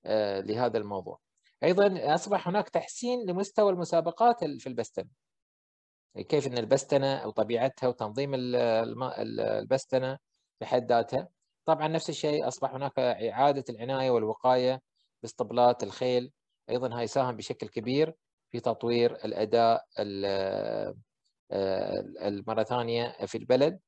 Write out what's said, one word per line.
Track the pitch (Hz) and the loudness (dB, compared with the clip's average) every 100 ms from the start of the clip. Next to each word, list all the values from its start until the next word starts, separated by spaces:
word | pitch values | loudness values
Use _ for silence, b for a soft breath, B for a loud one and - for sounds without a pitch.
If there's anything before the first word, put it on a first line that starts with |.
| 90 | -2
آه، | 107 104 98 | 0 0 -2
لهذا | 98 110 123 110 | -4 0 0 0
الموضوع. | 104 98 90 - _ _ _ _ | -4 -8 -8 -16 _ _ _ _
أيضًا | 151 180 202 180 123 | 2 4 4 2 0
أصبح | 165 - 196 170 | 0 0 -2 0
هناك | 202 - | -2 0
تحسين | 170 - - 240 247 208 | -4 -4 -8 -4 -4 -2
لمستوى | 180 202 - 208 | -4 -2 2 2
المسابقات | 180 165 170 165 - 240 233 | 2 0 0 0 2 4 4
ال-، | 156 135 | -2 -6
في | 135 | -8
البستنة. | 120 113 - - _ _ _ _ _ _ _ _ _ _ 98 98 | -6 -6 -6 -10 _ _ _ _ _ _ _ _ _ _ -14 0
كيف | 151 139 | 0 2
إن | 123 | -2
البستنة | 110 135 - 139 135 135 107 | 2 2 4 2 2 -2 -4
وطبيعتها | 110 107 117 131 - 127 | -2 0 2 0 0 -2
وتنظيم | 120 110 107 139 | -2 -6 -4 -2
ال-، | 135 123 123 | -2 0 2
الم-، | 120 113 113 113 | 2 2 0 -4
ال-، | 127 - 110 110 | -6 -4 -6 -2
البستنة | 110 107 110 131 - 131 131 135 _ _ _ _ | -2 -2 0 -2 0 -2 -2 -8 _ _ _ _
بحد | 110 127 117 | -2 -2 2
ذاتها. | 117 113 131 - _ _ _ | 2 2 -4 -4 _ _ _
طبعًا | - 151 156 | -2 0 2
نفس | 160 - | -2 -4
الشيء | 151 151 147 - | -4 0 0 -2
أصبح | - 135 | -2 -4
هناك | 131 139 - | -4 -4 0
إعادة | 127 117 113 113 139 139 127 | 0 0 -4 2 2 2 -4
العناية | 113 120 135 131 | -8 -4 0 2
والوقاية | 120 110 110 127 127 127 131 _ _ _ _ | 2 2 0 2 4 2 0 _ _ _ _
باسطبلات | 113 - 110 117 123 120 | -16 -8 -4 4 4 4
الخيل، | 104 - 127 123 127 _ _ _ - | -4 -2 0 0 -2 _ _ _ -6
أيضًا | 120 127 117 | -4 -2 -4
هاي | 117 | -2
ساهم | 139 127 113 | 0 -2 -4
بشكل | 104 143 107 | -8 -8 -6
كبير | - 113 135 156 160 _ _ _ | -6 -2 2 0 -2 _ _ _
في | 120 | -4
تطوير | 120 113 117 120 120 - | -2 -2 0 4 2 2
الأداء | 107 - 107 113 113 113 - - | -6 -2 2 4 6 4 0 -6
ال-، | 104 98 98 98 95 101 104 110 101 98 _ _ _ _ _ | -6 -2 -2 0 -2 -2 -2 -4 -6 -10 _ _ _ _ _
آه، | 98 95 95 101 95 | -2 0 0 -2 -4
ال-، | 98 - 101 101 98 | -6 -6 -6 -4 -4
مرة | 107 | -2
ثانية | 107 123 117 117 120 - 101 | 0 -2 0 -2 -2 -6 -8
في | 113 | -8
البلد. | 117 127 147 190 | 2 4 4 0